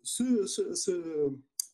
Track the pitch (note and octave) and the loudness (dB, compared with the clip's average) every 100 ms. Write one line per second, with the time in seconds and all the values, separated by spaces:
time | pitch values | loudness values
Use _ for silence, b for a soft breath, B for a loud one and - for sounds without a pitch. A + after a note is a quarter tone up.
0 | - - B3 A#3+ F#3+ - F#3+ E3+ - F3 | -8 -2 2 2 2 0 -2 -2 -2 -2
1 | E3 D#3 C#3+ C3+ - _ - | -2 0 0 0 -12 _ -8